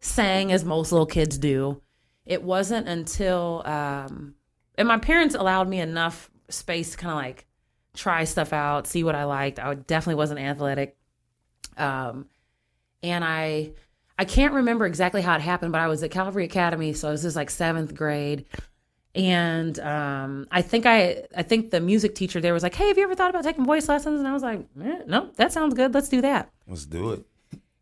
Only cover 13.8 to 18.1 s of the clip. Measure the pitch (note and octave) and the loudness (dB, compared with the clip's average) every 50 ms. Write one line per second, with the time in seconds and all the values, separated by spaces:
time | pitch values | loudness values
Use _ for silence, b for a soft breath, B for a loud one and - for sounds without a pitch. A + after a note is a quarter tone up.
13.8 | b b b b b b b b F#3+ F#3+ - C4 C#4 D4 C#4+ C#4 B3 A#3 A#3 A3+ | b b b b b b b b -2 2 4 6 6 6 4 2 2 2 2 2
14.8 | G#3+ F3 E3 D3+ F#3 F3+ G3 G3+ F3 F3+ E3 D#3 D3+ F3 F3+ F3 E3+ E3+ D#3+ D#3+ | 2 0 2 2 0 2 2 2 2 2 2 2 2 0 -2 -2 -2 -2 0 0
15.8 | E3 D#3+ D#3 D3+ D#3+ D#3 D#3+ F#3 F#3+ G3 F#3+ G3+ F3 E3 - F#3+ F3 E3+ E3 D#3+ | 0 0 0 -2 -2 -4 -2 -2 -2 -2 -2 -2 -2 -2 0 0 0 2 0 0
16.8 | D#3+ D#3 D3 - - D3+ D3+ D3 D#3+ F3 D3 D#3+ C#3+ - - - F3 E3 E3 E3 | -2 -2 -4 -4 -2 -4 -2 -2 -2 -4 -2 -4 -4 -4 -4 -2 0 0 0 -2
17.8 | D#3+ D3 D3+ - D#3 D3+ | -4 -6 -6 -4 -2 -2